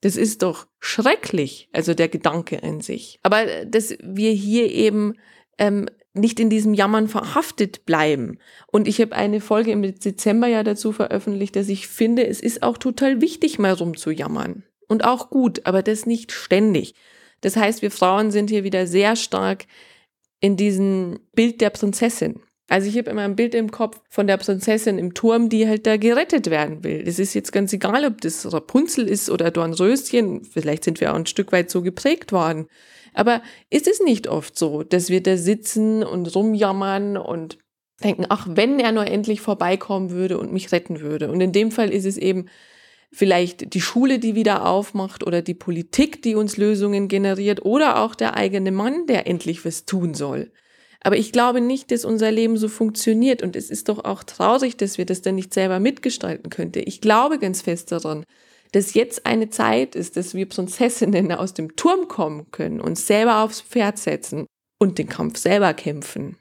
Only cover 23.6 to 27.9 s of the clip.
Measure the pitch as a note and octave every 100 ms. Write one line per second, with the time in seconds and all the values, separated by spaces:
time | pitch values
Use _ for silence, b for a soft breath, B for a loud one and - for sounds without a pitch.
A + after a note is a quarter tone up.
23.6 | A3 - A3 - _ - G3+ - - F#3+
24.6 | G3 A3 A3 G3 F3+ F3 A3+ A3+ A#3 A3
25.6 | A3 G#3+ A3 G#3+ A3 A#3+ E4 D#4 F3 D#3+
26.6 | D3+ D#3 E3 D#3 F3 F3 G3 G3+ G3 G#3
27.6 | G3 F#3+ G3